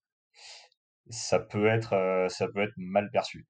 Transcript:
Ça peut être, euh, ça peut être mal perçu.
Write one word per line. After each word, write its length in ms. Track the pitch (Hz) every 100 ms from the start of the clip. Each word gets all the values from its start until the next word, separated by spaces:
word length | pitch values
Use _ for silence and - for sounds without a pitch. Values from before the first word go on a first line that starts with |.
| _ _ _ _ - - - _ _ _ -
Ça 300 | 113 - 92
peut 280 | - 104 107
être, 260 | 113 110
euh, 360 | 98 95 92 92
ça 180 | - 92
peut 140 | 101
être 120 | 104 -
mal 340 | 92 101 104
perçu. 340 | 101 - 80